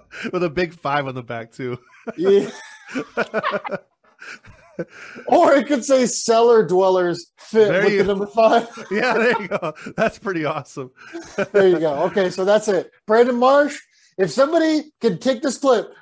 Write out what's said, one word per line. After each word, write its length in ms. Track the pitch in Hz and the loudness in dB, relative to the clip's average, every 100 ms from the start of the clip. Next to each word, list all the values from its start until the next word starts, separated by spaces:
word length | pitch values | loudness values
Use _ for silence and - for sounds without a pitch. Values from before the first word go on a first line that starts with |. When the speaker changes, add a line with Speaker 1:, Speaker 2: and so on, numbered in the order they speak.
Speaker 1:
<laughs> 280 | _ - - | _ -14 -8
With 100 | 180 | -4
a 60 | 175 | -4
big 240 | 143 180 170 | -4 -6 -6
five 320 | 143 143 135 | -4 -4 -4
on 80 | 127 | -8
the 80 | |
back, 280 | 117 117 117 | -10 -12 -12
too. 260 | - 127 123 _ _ - - | -10 -8 -10 _ _ -14 -4
Speaker 2:
Yeah. 320 | 185 196 - - - - - | 2 2 2 -8 -20 -20 -14
Speaker 1:
<laughs> 840 | - - - - 220 - 202 - 190 _ _ _ _ - - - - _ - 170 - - 247 - | -12 -8 -8 -6 -6 -4 -6 -8 -12 _ _ _ _ -20 -20 -20 -20 _ -14 -14 -16 -20 -16 0
Speaker 2:
Or 260 | 302 330 | 4 6
it 140 | 285 233 | 4 2
could 180 | 285 220 | -2 0
say 200 | 262 247 | 2 2
Cellar 640 | - - 226 240 226 170 | -2 0 4 6 4 4
Dwellers 640 | 180 190 185 180 170 - _ | 2 2 2 0 -4 -10 _
Fit 320 | - 220 208 | -2 2 2
Speaker 1:
There 140 | 180 202 | 4 2
Speaker 2:
with 80 | |
Speaker 1:
you 40 | 202 | 2
Speaker 2:
the 40 | 196 | 0
number 180 | 196 202 | -2 -4
five. 400 | 226 220 233 226 - 202 | 2 4 2 0 -10 -8
Speaker 1:
<laughs> 60 | |
Yeah, 220 | 202 254 | -4 -2
there 280 | 240 233 220 | 0 0 -2
you 60 | 202 | -4
go. 260 | 202 165 - - - | -8 -8 -10 -12 -4
That's 240 | 135 - | -4 -4
pretty 240 | 208 170 | -8 -6
awesome. 480 | 147 151 135 - 127 _ - 339 - - | -6 -6 -10 -14 -16 _ -20 -18 -12 -8
<laughs> 140 | 196 | -2
Speaker 2:
There 160 | 202 190 | 2 4
you 100 | 170 | 4
go. 140 | 156 139 175 | 0 -2 -2
Okay, 220 | 208 185 | -2 -2
so 140 | - | -2
that's 240 | 185 208 214 | 0 0 0
it. 240 | 185 139 _ - | -2 -4 _ 0
Brandon 300 | 220 247 240 | 2 4 2
Marsh, 420 | 254 285 294 - - _ _ - | 2 4 2 -4 -18 _ _ -4
if 140 | 185 | -2
somebody 600 | - 277 330 320 311 - _ | 0 0 2 0 0 -4 _
can 180 | 226 170 | -4 -2
take 240 | 254 262 | -2 -4
this 160 | 285 - | -4 -2
clip, 360 | 277 226 - - | 0 0 -2 -10